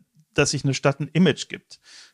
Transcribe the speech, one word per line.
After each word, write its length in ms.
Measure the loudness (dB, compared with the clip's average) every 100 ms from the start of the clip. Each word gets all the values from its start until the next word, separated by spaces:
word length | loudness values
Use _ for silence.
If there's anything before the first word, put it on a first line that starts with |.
| _ _ _
dass 180 | -2 -2
sich 120 | -2
eine 100 | -4
Stadt 280 | 0 -2 -2
ein 80 | -2
Image 380 | 2 2 0 -6
gibt. 320 | -14 _ -20 _ -20 -20